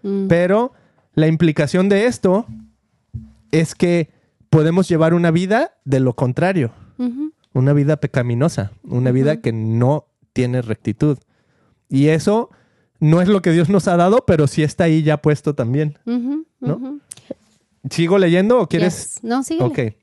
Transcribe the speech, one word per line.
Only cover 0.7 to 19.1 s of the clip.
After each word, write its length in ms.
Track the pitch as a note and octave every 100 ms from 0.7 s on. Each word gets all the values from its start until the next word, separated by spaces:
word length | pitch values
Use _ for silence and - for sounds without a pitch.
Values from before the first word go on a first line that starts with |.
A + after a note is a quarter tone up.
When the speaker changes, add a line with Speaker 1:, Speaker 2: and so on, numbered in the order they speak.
| _ _ _ _
Speaker 2:
la 120 | - D#3
implicación 640 | D#3+ E3+ D3+ D3 F3+ G3
de 180 | G3 A#3
esto 400 | A#3+ F#3+ F#3+ A#3 - - _ _ _ _ - - _ _
es 240 | D#3 D#3+
que 360 | - F3+ E3+ D#3 _ _ _ _
podemos 380 | D#3+ D#3 F3 F#3
llevar 240 | E3 D#3+
una 160 | E3+ E3+
vida 420 | E3 F#3 A3 E4+ _
de 160 | - C3+
lo 140 | C3
contrario, 580 | A#2+ B2+ B2 F3 F#3 A#2 - - -
Speaker 1:
Ujú. 340 | B3 B3 D#4 _ _
Speaker 2:
una 180 | - C3
vida 240 | D3 C#3+ D3+
pecaminosa, 760 | - - A#2+ A#2+ D#3 - G2+ -
una 280 | - B2 B2+
vida 200 | B2+ C3+
Speaker 1:
Ujú. 80 | D#3
Speaker 2:
que 100 | A#2+
no 540 | A2+ A2 A2+ B2 D3+ _ _ _
tiene 300 | - B2 B2+
rectitud. 560 | A#2 A2 - - D3+ C3+ _ _ _ _ _ _ _
Y 200 | C3+ D3
eso 420 | D#3+ D#3 G#3+ A#3+ _ _ _ _ _
no 200 | D3+ E3
es 80 | F3+
lo 140 | G3+
que 80 | F3+
Dios 180 | E3 E3
nos 200 | G3+ G3
ha 80 | F3
dado, 280 | F3 A#3 -
pero 200 | E3+ C#3+
sí 160 | -
está 220 | D3+ -
ahí 180 | E3+ D#3+
ya 180 | D#3 D3+
puesto 340 | D#3 D3+ -
también, 440 | D3 A#2 C3+ D3+ D3 -
Speaker 1:
Ujú, 400 | A#3+ A#3+ D4 D#4+ _
Speaker 2:
¿no? 140 | B3 G3+
Speaker 1:
ujú. 240 | B3+ C#4+ _ - _ - _ _ _ _ C3+
Speaker 2:
¿Sigo 260 | - E3 G3
leyendo 420 | F3+ E3+ G3+ B3
o 80 | F#3
quieres? 460 | E3+ F3 E3+ -